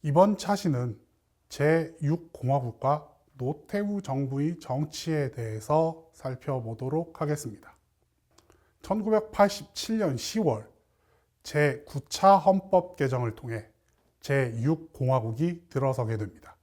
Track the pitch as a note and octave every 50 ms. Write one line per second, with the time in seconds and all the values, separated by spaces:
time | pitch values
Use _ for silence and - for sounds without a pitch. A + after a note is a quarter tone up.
0 | - D3+ C#3 E3+ F#3+ G#3+ G#3 G3 - - G3+ G3 - E3+ C#3 B2 B2 A#2+ G#2+ -
1 | _ _ _ _ _ _ _ _ _ _ - - C#3 D3+ D#3+ E3 D#3+ E3 - -
2 | D3+ C#3+ D#3+ E3+ - - - - - B2 C#3 C#3 B2 A#2+ - _ - C3+ D3 D3+
3 | D3+ - _ _ _ _ _ B2+ B2+ C3 D#3 D3 - - - G3+ G#3 G3+ G#3 G3+
4 | F#3+ - C3+ C3+ C#3+ B2+ C3+ C#3 D3 D#3+ E3+ - - - B2+ C#3 D3+ D3+ - -
5 | - E3 D#3+ D3+ C#3 B2+ - B2 A#2 A2 A2 A2 - - D3 D#3+ E3 E3 D#3+ -
6 | - _ _ - - C3+ B2+ B2 - - C3+ B2+ A2+ A2 A2+ - B2+ C3 D3 D#3+
7 | E3 E3 - - D#3+ D3 D3+ D3 - A#2 G#2 - - - - _ _ _ _ _
8 | _ _ _ _ _ _ _ - _ _ - _ _ _ _ _ - - G3 A3
9 | G3+ A3 G#3+ G#3+ G#3+ - - - G3+ G3+ G3+ - - - _ - - - A3+ A3
10 | G#3 D#3+ C3 A#2 - - - A3 G#3 D3+ A#2 G#2+ A2 - _ _ _ _ _ _
11 | _ _ _ _ _ _ _ _ _ - - D3 D3 C#3+ - D3 - - - C#3+
12 | - _ - - - G3 G3 F#3+ - G3 F#3+ F#3+ - - - F3+ F3+ - - -
13 | C#3+ C3 C3 B2 B2 A2+ A2 - - A#2 A2+ A2 G#2+ - _ _ _ _ _ _
14 | _ _ _ _ - - C#3 C#3 C3 A#2+ A2+ A#2 A#2 C#3+ D#3+ D#3+ - - - -
15 | C3 B2+ C3 B2+ A2+ A2+ A2+ B2 D#3+ F3 F3 E3+ - _ - C3+ C3+ C3+ C3 B2+
16 | A#2+ A2 A2+ G#2 G#2+ F#2 - - - - - _